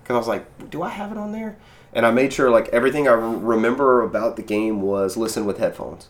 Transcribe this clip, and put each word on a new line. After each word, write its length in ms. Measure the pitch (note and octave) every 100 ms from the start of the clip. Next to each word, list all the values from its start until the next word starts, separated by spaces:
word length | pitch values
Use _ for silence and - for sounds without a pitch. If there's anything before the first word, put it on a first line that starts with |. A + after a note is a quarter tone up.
| -
'Cause 100 | A#2+
I 20 |
was 100 | A2+
like, 420 | G2 - - -
"Do 100 | D3
I 80 | E3+
have 220 | G3+ G#3
it 60 | G#3+
on 120 | G#3
there?" 220 | A3 A3 - - - -
And 120 | - A#2
I 60 |
made 220 | A#2 C3+
sure, 160 | - C3
like, 160 | A2+ A2
everything 340 | A#2+ C3 D3 C#3
I 60 |
re-, 240 | A2+ A2+ A2+
remember 640 | A2 A2+ A#2 C3 C3+ B2
about 340 | A2 G#2+ A2+ -
the 60 |
game 400 | - G#2+ A2 G#2+
was 340 | G2 G2 G2 G2+
listen 300 | A2+ A2 G#2
with 140 | F#2+
headphones. 500 | A2+ - - -